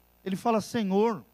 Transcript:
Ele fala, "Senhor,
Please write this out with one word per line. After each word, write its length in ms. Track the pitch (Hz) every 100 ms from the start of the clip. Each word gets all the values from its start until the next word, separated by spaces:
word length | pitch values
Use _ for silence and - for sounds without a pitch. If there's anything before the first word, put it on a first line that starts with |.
| _ _
Ele 120 | 190 190
fala, 260 | 240 220
"Senhor, 600 | - 240 196 196 226 175 -